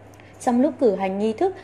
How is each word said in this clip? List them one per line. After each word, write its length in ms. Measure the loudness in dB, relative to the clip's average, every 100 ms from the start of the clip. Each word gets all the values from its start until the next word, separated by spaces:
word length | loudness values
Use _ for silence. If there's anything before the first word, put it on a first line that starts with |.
| -20 -20 -20 -6
Trong 200 | 0 2
lúc 120 | 2 2
cử 160 | 0 2
hành 240 | -2 -2
nghi 140 | -4
thức, 220 | 0 -2 -2